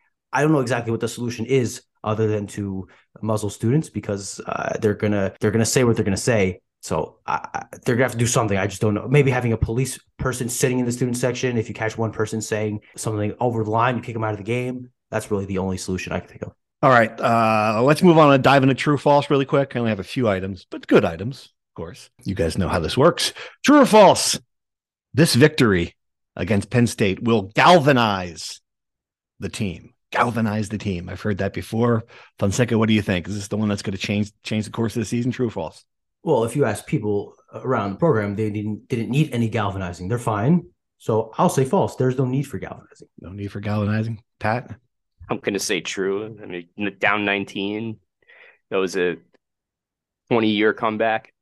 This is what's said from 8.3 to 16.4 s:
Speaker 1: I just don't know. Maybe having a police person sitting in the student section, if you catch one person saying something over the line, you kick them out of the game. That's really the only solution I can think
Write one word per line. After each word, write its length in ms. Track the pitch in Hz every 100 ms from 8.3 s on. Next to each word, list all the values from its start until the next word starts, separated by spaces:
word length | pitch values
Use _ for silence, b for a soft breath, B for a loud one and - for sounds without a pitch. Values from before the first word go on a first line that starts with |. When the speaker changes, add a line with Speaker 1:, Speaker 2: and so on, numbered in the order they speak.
| 139 107 98
Speaker 1:
I 100 | 101
just 140 | -
don't 140 | 110
know. 120 | 104 -
Maybe 220 | 143 131
having 220 | 127 120
a 60 | 110
police 400 | - 117 127 - _ -
person 320 | 131 123 117
sitting 300 | - 131 127
in 80 | 120
the 60 |
student 260 | 120 127 120
section, 400 | 127 120 131 120
if 100 | 107
you 60 |
catch 240 | 104 110 -
one 140 | 113
person 280 | 104 107 110
saying 400 | 104 107 107 104 b b
something 380 | - 107 104 -
over 260 | 123 113
the 60 | 107
line, 260 | 113 123 120
you 60 |
kick 120 | -
them 100 | 113
out 60 | 110
of 80 | 104
the 60 |
game. 440 | 98 120 123 127 123 _ _
That's 200 | 110 -
really 140 | 101
the 140 | 98 92
only 180 | 95 92
solution 360 | - 92 -
I 80 | 90
can 80 | -
think 140 | -